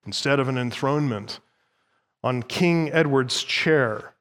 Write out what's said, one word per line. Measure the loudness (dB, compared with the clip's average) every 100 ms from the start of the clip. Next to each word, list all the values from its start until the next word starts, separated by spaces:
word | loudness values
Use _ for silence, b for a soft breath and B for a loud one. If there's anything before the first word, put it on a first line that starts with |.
Instead | -8 -4 2 2
of | 2
an | -2
enthronement | -4 -2 -2 0 0 -4 -8 -16 _ _ _ _ _ _ _ _
on | -4 -4
King | -6 0 2 2 2
Edward's | 2 2 2 0 -4
chair | -2 -2 2 4 2 -2 -10 _